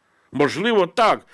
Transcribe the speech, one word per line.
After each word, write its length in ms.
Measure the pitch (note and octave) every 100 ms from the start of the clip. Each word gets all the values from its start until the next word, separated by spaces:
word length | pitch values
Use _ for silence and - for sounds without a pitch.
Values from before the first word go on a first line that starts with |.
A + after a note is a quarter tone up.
| _ _ _
Можливо, 560 | C3 C#3+ C3 A3+ G#3+ F3
так, 400 | - F3 B2+ -